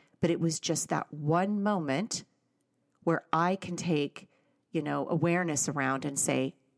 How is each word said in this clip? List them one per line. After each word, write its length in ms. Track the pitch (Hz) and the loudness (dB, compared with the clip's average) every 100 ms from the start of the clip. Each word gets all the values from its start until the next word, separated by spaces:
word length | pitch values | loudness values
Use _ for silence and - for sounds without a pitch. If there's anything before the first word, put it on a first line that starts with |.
| _ _ | _ _
but 100 | 165 | 0
it 100 | 165 | 2
was 200 | 165 160 | 0 -2
just 280 | - 156 - | -2 -2 0
that 240 | 156 - | -2 -4
one 500 | 151 147 165 202 208 | -4 0 2 2 0
moment 600 | 202 202 147 135 220 - - _ _ _ _ _ _ _ | 0 0 0 -2 -2 -6 -10 _ _ _ _ _ _ _
where 200 | - 165 - | 0 0 0
I 240 | 160 175 190 | 2 2 0
can 200 | 175 175 | -4 -6
take, 520 | 170 151 143 - - _ _ _ _ | 0 2 0 -4 -20 _ _ _ _
you 120 | 165 | -4
know, 260 | 147 143 135 | -2 -4 -2
awareness 580 | 170 170 175 175 147 - | 2 2 2 0 -2 -2
around 360 | 143 131 135 | 0 0 0
and 120 | 143 139 | -2 -2
say, 380 | - 135 131 - _ | 0 0 0 -6 _